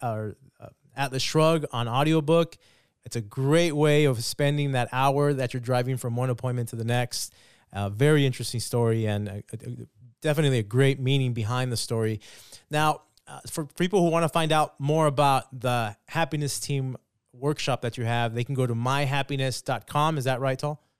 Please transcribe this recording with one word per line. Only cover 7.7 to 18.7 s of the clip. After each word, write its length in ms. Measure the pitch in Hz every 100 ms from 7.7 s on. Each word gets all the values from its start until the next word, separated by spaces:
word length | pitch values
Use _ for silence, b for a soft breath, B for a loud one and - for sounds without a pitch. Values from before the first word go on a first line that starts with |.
Uh, 160 | 98 101
very 340 | 104 143 156
interesting 360 | 135 127 120 117
story 480 | - 120 117 113 107
and, 200 | 104 104
uh, 40 | 101 -
uh, 180 | 113 123 123 113 _ 120 _
definitely 380 | 156 147 147 127
a 40 |
great 360 | 104 123 135 135
meaning 340 | 127 139 131
behind 380 | 113 107 127 127
the 60 | 117
story. 440 | - 113 110 107 B B B B -
Now, 320 | 147 156 147 _ _ -
uh, 120 | 143 127
for 160 | - 147
people 380 | - 185 208
who 60 | 170
wanna 180 | 165 165
find 220 | 170 160
out 280 | 156 147 -
more 280 | 139 156 156
about 520 | 135 143 135 - 131
the 380 | 127 123 110 101 -
Happiness 520 | 160 165 151 143 -
Team 360 | - 139 131 127 _ _ _
workshop 480 | 123 139 151 - 123
that 160 | 120 117
you 80 | 117
have, 300 | 120 120 117
they 80 |
can 100 | 120
go 140 | 135
to 80 | 127